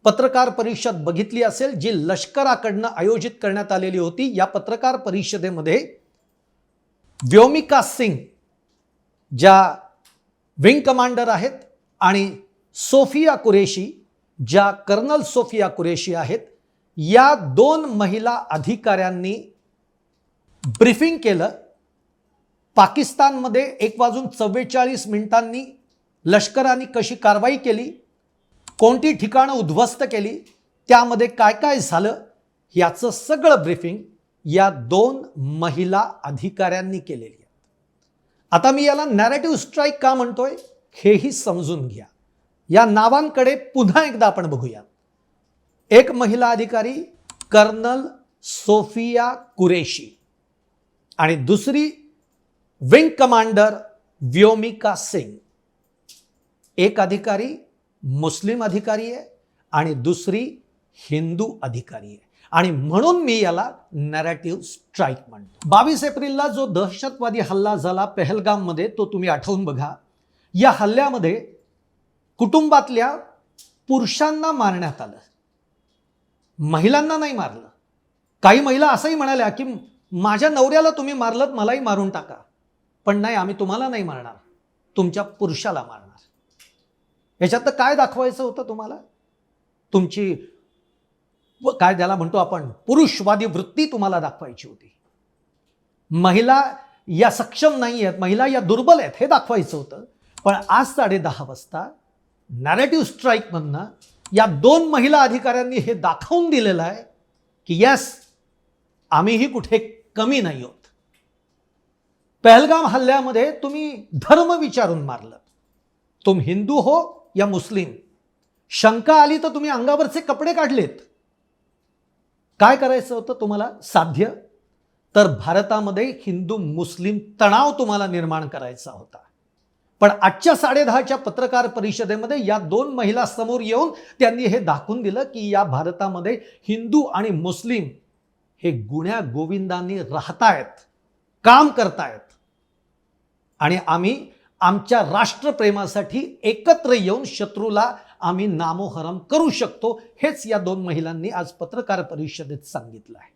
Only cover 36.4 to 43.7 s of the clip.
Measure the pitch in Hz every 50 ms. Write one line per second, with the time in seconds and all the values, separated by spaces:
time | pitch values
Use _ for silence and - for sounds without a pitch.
36.4 | - 185 190 - 196 180 175 185 185 190 190 185 - - 156 120 113 113 _ _
37.4 | _ _ _ _ _ _ _ _ _ _ _ _ _ _ _ _ _ _ _ _
38.4 | _ _ - 170 170 262 269 285 285 285 277 285 302 294 226 202 214 233 269 285
39.4 | 320 330 311 220 - - - 311 285 294 285 285 - 262 262 254 247 240 196 -
40.4 | 247 277 - - - - _ _ _ _ _ - - 202 214 196 - 285 - -
41.4 | - 214 175 180 170 143 175 156 131 123 107 110 104 _ _ _ _ _ _ _
42.4 | _ _ _ _ _ _ 160 208 233 226 208 214 214 233 262 285 311 302 302 262
43.4 | 254 262 285 269 - -